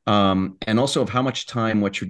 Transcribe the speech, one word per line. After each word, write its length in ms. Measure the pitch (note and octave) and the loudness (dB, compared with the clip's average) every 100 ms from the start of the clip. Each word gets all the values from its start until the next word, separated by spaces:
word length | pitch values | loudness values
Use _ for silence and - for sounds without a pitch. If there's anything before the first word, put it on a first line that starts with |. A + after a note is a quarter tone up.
| - | 0
Um, 500 | G#2 G2 F#2+ F#2+ - - | 4 4 2 -2 -6 -2
and 120 | A2 | 0
also 220 | C#3 C#3+ | 2 0
of 80 | A2 | 0
how 120 | B2 | 0
much 260 | C3 - - | -2 -4 -6
time 340 | A#2+ A2 G#2+ | -4 0 0
what 180 | G2+ | 0
you're 80 | - | -4